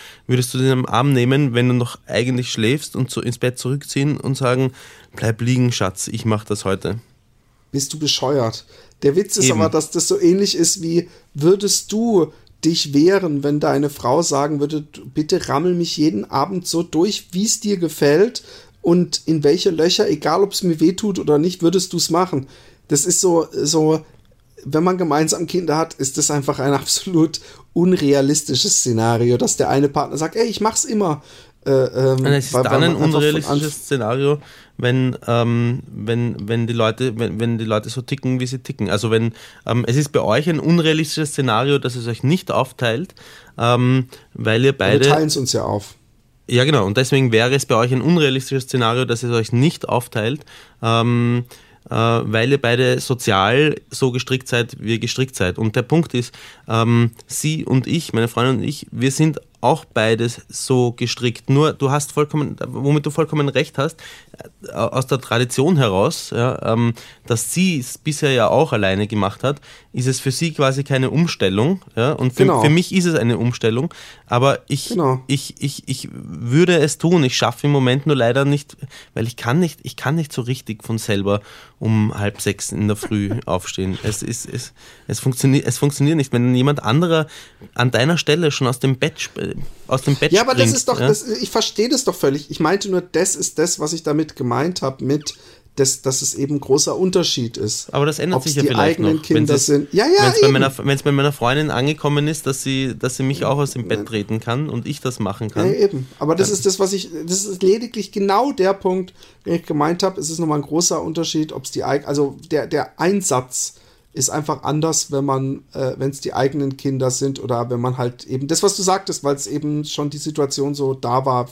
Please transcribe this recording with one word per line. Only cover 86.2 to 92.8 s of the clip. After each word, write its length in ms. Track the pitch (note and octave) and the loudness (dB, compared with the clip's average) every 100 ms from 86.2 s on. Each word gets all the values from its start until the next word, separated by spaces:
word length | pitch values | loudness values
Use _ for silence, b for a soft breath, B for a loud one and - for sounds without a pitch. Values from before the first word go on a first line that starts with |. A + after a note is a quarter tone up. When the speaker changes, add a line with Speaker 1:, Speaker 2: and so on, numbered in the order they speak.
| C3 | 0
Speaker 1:
wenn 240 | A#2+ B2 B2+ | 0 2 4
jemand 260 | C3+ C#3+ | 2 0
anderer 460 | - C3+ F3 E3 D#3 B B B B | 2 2 4 2 0 B B B B
an 180 | - B2 | 0 2
deiner 260 | A2+ C3+ E3+ | 4 2 2
Stelle 340 | - D3+ D#3+ | 2 2 2
schon 160 | - B2+ | 0 -2
aus 120 | B2 | 0
dem 180 | C3+ B2+ | 0 0
Bett 200 | D#3 - | -2 -4
sp-, 300 | - - - - - - - | -12 -8 -8 -6 -8 -10 -4
aus 160 | C3+ | -2
dem 120 | - C#3 | 0 0
Bett 140 | D#3 | 2
Speaker 2:
Ja, 80 | F3+ | 2
aber 120 | B3 | 2
das 80 | B3+ | 2
Speaker 1:
springt, 140 | A#2 D#3+ | 4 2
Speaker 2:
ist 120 | - | 0
doch, 120 | - | 0
Speaker 1:
ja? 80 | C3 | 2
Speaker 2:
das, 200 | G#3+ B3+ | 0 -2
ich 220 | A3+ B3 | -6 -4
verstehe 400 | A#3 G#3+ - A#3 | -2 -2 -2 0
das 140 | C4 | 0
doch 100 | - F3 | -2 0
völlig. 360 | C#3+ C#3+ D3 | 0 -2 -6
Ich 80 | D3+ | -2
meinte 300 | D#3 G3 | 0 0